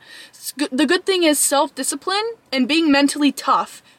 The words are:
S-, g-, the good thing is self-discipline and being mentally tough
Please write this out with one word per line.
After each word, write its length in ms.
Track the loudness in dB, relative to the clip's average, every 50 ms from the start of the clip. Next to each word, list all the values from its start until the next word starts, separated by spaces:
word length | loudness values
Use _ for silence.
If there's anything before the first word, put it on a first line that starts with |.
| -14 -20 -20 -20 -20 -20
S-, 240 | _ -16 -14 -14 -6 -6
g-, 100 | -6 -4
the 140 | 0 0 2
good 200 | 2 2 0 0
thing 180 | 0 0 2 2
is 160 | 2 2 2
self-discipline 920 | 0 0 2 0 0 0 -2 -8 -6 -6 -6 -6 -6 -4 -4 -2 -4 -4 -8 -10 _ _
and 160 | -2 -2 0 0
being 240 | 2 0 2 4
mentally 400 | 4 4 4 2 0 2 0 0
tough 500 | 0 0 -2 0 0 0 0 -4 -8 -20 _ _ _